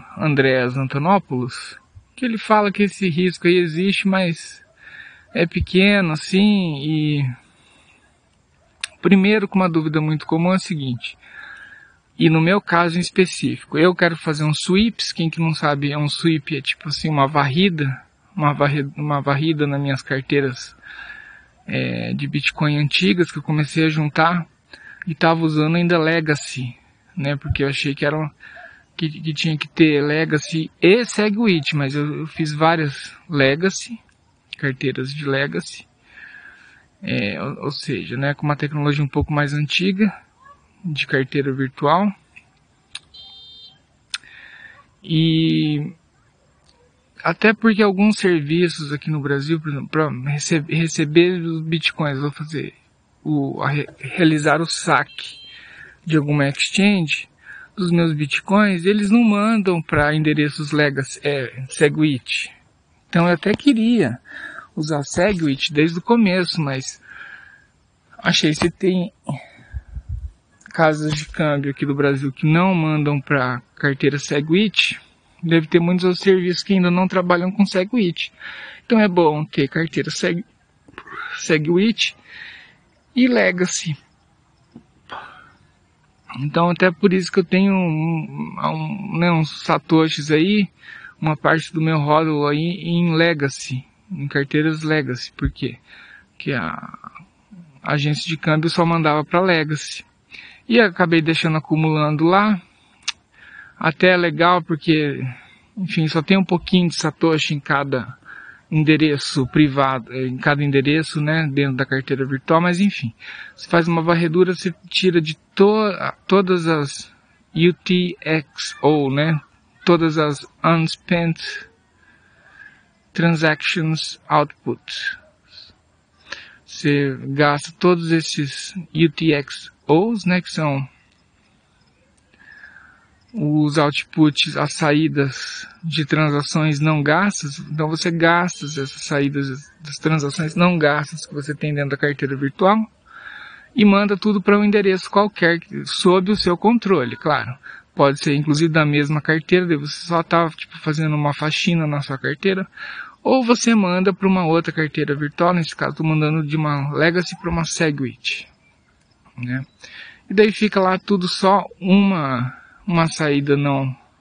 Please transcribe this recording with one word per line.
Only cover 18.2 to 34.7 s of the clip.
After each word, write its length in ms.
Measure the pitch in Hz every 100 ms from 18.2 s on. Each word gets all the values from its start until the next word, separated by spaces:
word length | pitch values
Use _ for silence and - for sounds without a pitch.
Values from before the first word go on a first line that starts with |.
| _
uma 200 | - 147
varri-, 360 | 139 143 147 139 151
uma 240 | 151 143
varrida 460 | 139 139 160 151 147
nas 120 | 139
minhas 200 | 143 131
carteiras, 720 | - 135 127 143 135 131 - - - - - - - - _ _ -
é, 480 | 131 127 117 117
de 120 | 131 143
Bitcoin 520 | 143 - - 151 147
antigas 520 | 147 - 185 180 170
que 80 | 151
eu 40 |
comecei 420 | - 151 147 160
a 60 | 160
juntar 560 | 156 151 - 165 175 160 _ _ - - - -
e 80 |
tava 280 | 156 165 165
usando 340 | 160 151 151 170
ainda 220 | 175 175
Legacy, 760 | 156 165 156 147 - - 127 - _ _ _
né? 220 | - 139 143
Porque 260 | 147 135
eu 60 | 139
achei 260 | 135 147
que 120 | 139 147
era 100 | 156
um, 140 | 156 - - - - - _ -
que, 140 | 160
que 240 | 156 160
tinha 240 | 147 170 151
que 100 | -
ter 340 | - 160 147
Legacy 680 | 147 151 160 156 - 165 160 _
e 240 | 170 226
Segwit, 720 | 233 - 214 208 233 170 139 151
mas 180 | 139
eu, 260 | 147 147 143
eu 60 | 156
fiz 260 | - 156
várias 600 | 147 160 165 147 135 - - -
Legacy, 720 | 147 135 151 190 - - 233 _ _ _ _ _ -
carteiras 560 | 143